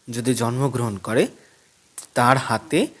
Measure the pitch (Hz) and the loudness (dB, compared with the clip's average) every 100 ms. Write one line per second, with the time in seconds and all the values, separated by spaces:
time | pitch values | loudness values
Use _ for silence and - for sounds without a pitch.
0 | - 120 120 117 117 123 139 127 120 101 | -12 -4 -2 0 0 0 -2 -2 -4 -4
1 | - 113 - - _ _ _ _ _ - | -2 0 0 -4 _ _ _ _ _ -18
2 | - - 123 135 - 110 - 151 294 - | -8 2 4 4 2 -4 -2 -2 -2 -6